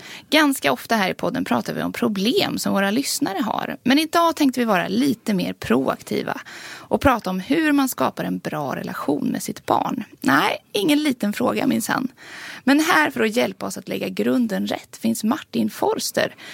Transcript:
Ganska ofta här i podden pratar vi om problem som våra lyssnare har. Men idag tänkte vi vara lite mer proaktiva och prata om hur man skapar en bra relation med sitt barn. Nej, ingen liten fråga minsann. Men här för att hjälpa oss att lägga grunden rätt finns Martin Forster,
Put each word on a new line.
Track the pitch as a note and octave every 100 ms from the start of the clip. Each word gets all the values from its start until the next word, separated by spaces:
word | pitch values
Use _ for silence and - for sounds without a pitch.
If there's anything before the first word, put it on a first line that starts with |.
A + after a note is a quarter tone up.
| - - -
Ganska | D4+ D4 C4+ C#4+
ofta | B3+ - A3+
här | F#3
i |
podden | - F3 -
pratar | F#3 A#3+ -
vi | -
om | -
problem | - A#3 G3 G#3 F#4 - -
som | G3+
våra | G3 G3
lyssnare | A3+ C#4 - C#4+ E4
har. | G#3+ - - -
Men | - C#4+
idag | D#4+ F4 E4+ D#4+
tänkte | C#4+ B3
vi | A3+
vara | F#3 E3+
lite | G#3 C#4+ A3+ -
mer | F#3+ F3+
proaktiva | F#3 - A#3 C4+ - - - - - - - -
och | - - -
prata | C#4 A#3 F#3
om | F#3
hur | F#3 D#4+ D#4
man | C#4+ C4
skapar | - B3+ -
en | E3+ F3+
bra | E3 D3+ C#3 -
relation | - - - D4 -
med | -
sitt | - - -
barn. | - - - G#3 -
Nej, | - C#4 G4 - _
ingen | G#4 F#4+ D4
liten | D4+ - G#3
fråga | G#3 B3 A3 -
minsann. | A3+ - - - - - - - -
Men | - C#4+
här | D#4 D#4 D4
för | B3
att | A3 A3+
hjälpa | A#3+ F#3+ G3
oss | F#3+
att | F#3
lägga | G3 G3
grunden | F#3 A3+ B3+ A3+ F#3+ G3+
rätt | - - -
finns | A3+ A3+
Martin | G#3+ - - A#3 G#3+
Forster, | - - - - - - - -